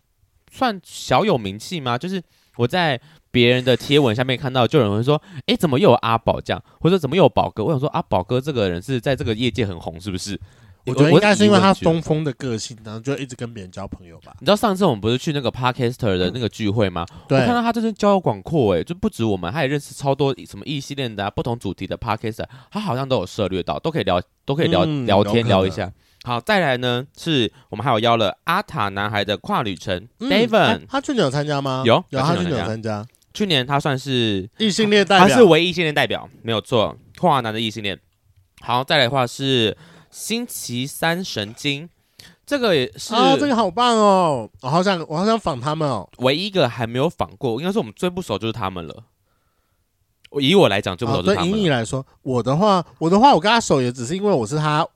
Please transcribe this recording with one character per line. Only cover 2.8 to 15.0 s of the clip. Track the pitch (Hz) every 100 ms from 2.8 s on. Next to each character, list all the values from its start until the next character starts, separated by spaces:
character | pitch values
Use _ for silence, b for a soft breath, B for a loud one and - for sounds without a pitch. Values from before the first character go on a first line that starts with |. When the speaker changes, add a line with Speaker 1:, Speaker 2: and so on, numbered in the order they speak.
| 165 123 b b b
Speaker 1:
别 | 123 120
人 | 127
的 | 123 120
贴 | - 143
文 | 127 110
下 |
面 | 131 120
看 | 135
到， | 131 117
就 | 156
有 | 104
人 | 104
会 |
说 | 123 151 B 160 B
：“诶， | 240
怎 | 165
么 | 131
又 | 196
有 | 120
阿 | 113 113
宝 | - -
这 | -
样？” | 92 - b
或 | 160
者 | 190
“怎 | 139
么 | 175
又 |
有 | 143
宝 | - 92
哥？” | - 113
我 |
想 | 135
说 | 143 165
：“啊， | -
宝 | 95
哥 | - 123
这 | 139
个 | 127 95
人 | 87
是 | 113 123
在 | 143 127
这 | 117
个 |
业 | 107 123
界 | - 101
很 | 85
红， | 87 82
是 | 101
不 | 92
是？” | 101 90 b b b b b
Speaker 2:
我 |
觉 | 131
得 | 151
应 | 180
该 | 208
是 | 202
因 | 208
为 | 196
他 | 190
Speaker 1:
我， |
我 |
有 | 185
疑 | 170
问 | 165
句。 |
Speaker 2:
东 |
风 | 151 156
的 | 156
个 | - 135 110
性， | - 110
然 | 110
后 | 110
就 | 123 139
一 | 135
直 | 123
跟 | 117
别 | 113
人 | 92
交 | 98 98
朋 | - 87
友 | 80
吧。 | - -
Speaker 1:
你 | 131
知 |
道 | 208
上 | 226 190
次 | 190
我 |
们 | 107